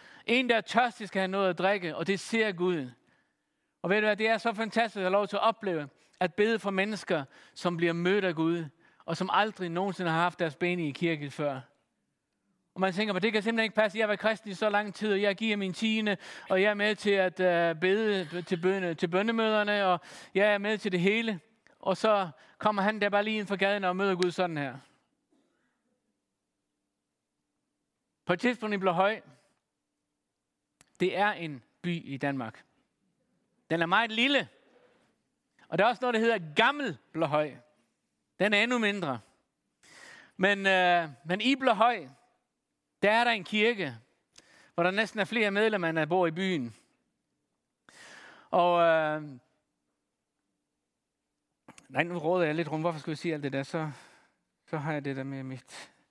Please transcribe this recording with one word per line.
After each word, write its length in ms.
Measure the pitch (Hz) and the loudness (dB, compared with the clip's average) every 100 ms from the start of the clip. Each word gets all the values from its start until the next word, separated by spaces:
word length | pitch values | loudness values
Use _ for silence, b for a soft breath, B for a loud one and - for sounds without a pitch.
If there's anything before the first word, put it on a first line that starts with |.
| B B - | B B 0
En, 240 | 247 247 | 0 2
der 60 | 226 | 0
er 60 | |
tørstig, 460 | - 226 247 - 202 | 0 2 0 -2 -6
skal 120 | 196 | -4
have 120 | 185 | -2
noget 180 | 196 190 | 0 0
at 80 | 170 | 2
drikke, 380 | 185 202 175 - | 0 0 -2 -4
og 120 | 165 | -2
det 120 | 196 | -4
ser 320 | - 226 220 | -2 0 0
Gud. 380 | 170 185 165 127 - _ _ _ _ _ _ _ _ | 0 -2 -2 -6 -12 _ _ _ _ _ _ _ _
Og 80 | 175 | 0
ved 80 | 208 | 2
du 80 | 214 | 2
hvad, 100 | 208 | 2
det 140 | 220 | 0
er 80 | 220 | 0
så 160 | 233 | -2
fantastisk 440 | 208 226 226 226 202 | -4 -2 0 -2 -2
at 60 | |
have 80 | 185 | 0
lov 160 | 196 196 | 0 0
til 80 | 202 | 0
at 80 | |
opleve, 460 | 226 214 202 160 143 b b - | 0 0 -2 -4 -6 b b -4
at 140 | 180 | -2
bede 260 | 208 220 220 | 0 0 0
for 100 | 196 | -2
mennesker, 540 | 190 208 208 - 160 135 B B | -2 -2 -4 -2 -2 -4 B B
som 240 | - 175 165 | -6 -4 0
bliver 160 | 170 | -2
mødt 320 | 170 175 202 185 | 0 0 2 0
af 100 | 160 | 0
Gud, 300 | 160 170 151 - b b - | -2 -2 -6 -16 b b -8
og 120 | 165 | -6
som 120 | 185 | 0
aldrig 360 | 180 214 190 180 | 0 0 -2 -6
nogensinde 420 | 170 196 180 175 | -4 -4 -2 -2
har 100 | 160 | 0
haft 180 | 175 - | 0 0
deres 160 | 165 - | -4 -2
ben 240 | 175 180 | -2 -2
i 120 | 151 | -4
kirke 380 | 131 170 151 143 | -2 -2 -2 -6
før. 320 | - 147 131 - _ _ _ _ _ _ _ _ _ _ 185 | -6 -6 -6 -12 _ _ _ _ _ _ _ _ _ _ -4
Og 60 | |
man 120 | 190 | -2
tænker, 200 | 180 214 | 0 -2
"Men 80 | 185 | 0
det 120 | 220 | 0
kan 100 | 214 | 0
simpelthen 200 | 214 226 | -2 -2
ikke 120 | 220 - | 0 0
passe. 220 | 214 208 | 0 0
Jeg 60 | |
har 40 | 214 | -2
været 120 | 202 | 0
kristen 320 | 214 214 208 | -2 -2 -8
i 20 | |
så 160 | 180 214 | -4 0
lang 260 | 202 208 - | 0 -2 -4
tid, 160 | 214 | -2
og 100 | 196 | 0
jeg 140 | 202 190 | 0 0
giver 220 | 220 208 | -2 -2
min 160 | 190 | -4
tiende, 440 | 165 220 220 214 190 B B - | -2 -2 0 0 -2 B B -2
og 120 | 185 | 2
jeg 80 | 208 | 2
er 40 | |
med 220 | 202 208 208 | 2 0 0
til 160 | 208 | 2
at, 280 | 196 185 - | 2 2 2
øh, 420 | 185 170 170 160 | 2 4 2 2
bede 600 | 185 208 214 196 156 170 | 2 2 2 0 -4 -8
til 200 | 165 175 | -4 0
bønne-, 320 | 185 196 175 | 0 0 -2
til 140 | 156 175 | -4 -2
bønnemøderne, 800 | 180 220 226 220 214 208 208 190 | 0 0 0 2 2 2 2 2
og 140 | 175 B B B 190 | 0 B B B 2
jeg 180 | 208 | 2
er 40 | 202 | 2
med 200 | 208 214 | 0 -2
til 140 | 208 | -2
det 80 | 180 | 0
hele." 400 | 190 226 226 175 - _ _ _ | 2 2 0 -4 -10 _ _ _
Og 180 | 190 180 | -4 0
så 320 | 220 208 175 b b - | 2 2 0 b b -2
kommer 240 | 214 202 | 0 2
han 200 | 202 214 | 0 0
der 80 | 202 | 0
bare 140 | 202 | 2
lige 160 | 214 214 | 0 -2
ind 80 | 202 | -2
fra 80 | 190 | 0
gaden 280 | 196 202 | 0 0
og 120 | 185 185 | -2 0
møder 200 | 196 180 | 0 2
Gud 160 | 180 | 0
sådan 260 | 185 175 151 | 0 -2 -2
her. 200 | 139 135 - _ _ _ _ _ _ _ _ _ _ _ _ _ _ _ _ _ _ _ _ _ _ _ _ _ _ _ _ _ _ _ _ _ - | -6 -10 -18 _ _ _ _ _ _ _ _ _ _ _ _ _ _ _ _ _ _ _ _ _ _ _ _ _ _ _ _ _ _ _ _ _ -4
På 80 | |
et 60 | 180 | 0
tidspunkt 340 | 247 233 214 | 0 -2 -4
i 40 | 202 | -2
Blåhøj, 440 | 185 170 196 214 - - _ _ _ _ _ _ _ _ _ _ _ _ _ _ _ - | 0 2 2 0 -10 -20 _ _ _ _ _ _ _ _ _ _ _ _ _ _ _ -4
det 180 | 180 175 | -2 0
er 140 | 208 | -2
en 320 | 165 160 131 - _ | -2 -8 -12 -18 _
by 240 | 175 170 - | -6 -6 -8
i 120 | 139 | -6
Danmark. 460 | 143 135 110 - _ _ _ _ _ _ _ _ _ _ - | -4 -4 -8 -12 _ _ _ _ _ _ _ _ _ _ -4
Den 120 | 165 | 0
er 40 | 165 | 2
meget 260 | 202 226 | 2 2
lille. 360 | 220 269 277 143 _ _ _ _ _ _ _ _ _ _ b - | 2 2 2 0 _ _ _ _ _ _ _ _ _ _ b -4
Og 100 | 165 | 0
der 80 | 220 | 2
er 40 | |
også 120 | 226 | 2
noget, 120 | 247 | 0
der 60 | 226 | 2
hedder 340 | 233 214 156 147 | 2 0 0 2
Gammel 420 | 240 294 254 139 _ | 2 2 -4 -8 _
Blåhøj. 440 | 165 156 151 151 131 _ _ _ _ _ _ _ - | -4 0 0 -2 -6 _ _ _ _ _ _ _ -2
Den 140 | 202 | 2
er 100 | 208 | 2
endnu 140 | 233 247 | 2 2
mindre. 420 | 208 202 156 117 - _ _ _ _ _ B B B B B - | 0 0 -4 -6 -10 _ _ _ _ _ B B B B B 0
Men, 300 | 196 196 196 | 2 4 4
øh, 420 | 185 180 175 160 135 160 | 4 6 4 0 -6 -4
men 160 | 196 | -2
i 140 | 247 269 | 0 2
Blåhøj, 520 | 262 202 233 220 131 - _ _ _ _ _ _ _ _ | 2 4 2 2 -8 -20 _ _ _ _ _ _ _ _
der 100 | 202 | 2
er 120 | 226 | 4
der 80 | 240 | 4
en 120 | 220 | 0
kirke, 540 | 160 214 220 214 147 113 _ _ _ b b b b | -2 2 2 2 -4 -8 _ _ _ b b b b
hvor 100 | - | 0
der 80 | 175 | 0
næsten 280 | 202 214 214 | 0 -2 -2
er 60 | 190 | -2
flere 260 | 233 208 | 0 0
medlemmer, 380 | 196 220 208 165 | 2 2 2 0
end 80 | 160 | 0
der 80 | 151 | 0
bor 220 | 185 170 | 2 2
i 40 | |
byen. 440 | 160 190 165 117 - _ _ _ _ _ _ _ _ _ _ _ B B B B B B | 0 -2 -2 -4 -12 _ _ _ _ _ _ _ _ _ _ _ B B B B B B
Og, 300 | 180 175 175 | 2 4 6
øh, 580 | 170 160 156 156 151 127 _ _ _ _ _ _ _ _ _ _ _ _ _ _ _ _ _ _ _ _ _ _ - - - | 6 4 2 -2 -8 -16 _ _ _ _ _ _ _ _ _ _ _ _ _ _ _ _ _ _ _ _ _ _ -20 -20 -6
nej, 140 | 131 | -4
nu 140 | 170 175 | -2 -2
råder 280 | 156 185 156 | 0 0 0
jeg 100 | 160 | 0
lidt 160 | 151 | -2
rundt. 120 | 156 | -2
Hvorfor 160 | 170 156 | -2 -4
skulle 140 | 165 | -8
jeg 40 | 151 | -6
sige 160 | 175 | -6
alt 100 | 151 | -4
det 100 | 143 | -4
der? 100 | 139 | -6
Så, 280 | 139 165 156 131 B B B B _ _ _ | -6 -6 -6 -10 B B B B _ _ _
så 120 | 160 | -6
har 160 | 151 | -4
jeg 120 | 151 139 | -4 -6
det 100 | 135 | -8
der 80 | |
med 200 | 135 135 | -8 -10
mit, 480 | 131 131 - - - _ _ | -12 -14 -16 -20 -20 _ _